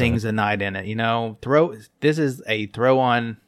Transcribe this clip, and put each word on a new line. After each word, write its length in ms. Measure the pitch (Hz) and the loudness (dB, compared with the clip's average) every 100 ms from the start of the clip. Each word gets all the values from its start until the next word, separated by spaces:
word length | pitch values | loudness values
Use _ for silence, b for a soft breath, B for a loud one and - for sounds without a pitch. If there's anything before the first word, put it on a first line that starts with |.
| 120 | 0
things 120 | 117 110 | 0 -2
a 60 | |
night 280 | 107 104 104 | -2 0 0
in 160 | 98 95 | -2 -6
it. 80 | 95 | -8
You 100 | 110 | -4
know, 420 | 117 117 117 107 | -2 -2 -4 -8
throw, 340 | - 147 165 110 - _ | 0 2 2 -2 -18 _
this 180 | 143 156 | 0 2
is 240 | 147 131 - | 0 -2 -4
a 200 | 110 104 | -2 -2
throw 320 | 110 123 131 | 0 2 4
on 400 | 127 120 117 113 | 4 2 -2 -8